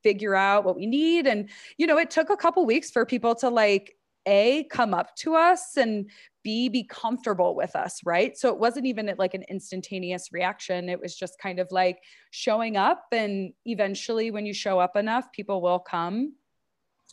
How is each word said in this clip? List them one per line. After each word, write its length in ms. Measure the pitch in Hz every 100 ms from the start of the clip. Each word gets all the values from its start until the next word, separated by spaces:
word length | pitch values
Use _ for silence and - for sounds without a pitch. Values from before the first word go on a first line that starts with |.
figure 320 | 220 202 208
out 300 | 190 196 202
what 120 | 196 180
we 100 | 208
need. 400 | 269 320 339 277
And, 220 | 208 208 - - -
you 80 | 330
know, 120 | 311
it 120 | 330
took 200 | - 320
a 60 | 415
couple 300 | 339 339 294
weeks 240 | 262 -
for 160 | 240 220
people 280 | 247 233 233
to, 120 | 262
like, 460 | 240 208 196 202 _ _ _ 190
A, 380 | 202 226 294
come 300 | 311 - 226
up 200 | 175 - -
to 180 | 320
us, 420 | 320 339 339 - -
and 340 | 233 214 202 - - _
B, 280 | 214 220 247
be 140 | 233
comfortable 720 | 214 - 226 247 - 185 180
with 220 | 160 160 -
us, 240 | 180 -
right? 320 | 175 170 233 -
So 120 | 254
it 100 | 180
wasn't 280 | 226 254 262
even, 280 | 220 208 190
like, 160 | 185
an 100 | 190 185
instantaneous 840 | 190 - 185 - 190 180 180 -
reaction. 560 | - 185 196 - 180 180
It 100 | 180
was 160 | 180
just 240 | - 180 -
kind 200 | 190 180
of, 120 | 180
like, 320 | 185 185 180 _ _ _
showing 460 | - - 220 226 202
up, 280 | 214 359 -
and 400 | 233 208 196 185 - -
eventually 640 | 214 196 196 - 226 226
when 160 | 208 208
you 80 |
show 240 | 202 208 185
up 180 | 180 208
enough, 340 | 220 233 254
people 280 | - 202 196
will 200 | 175 180
come. 540 | 180 175 170 214 294 - _ _ _ _ _ _ _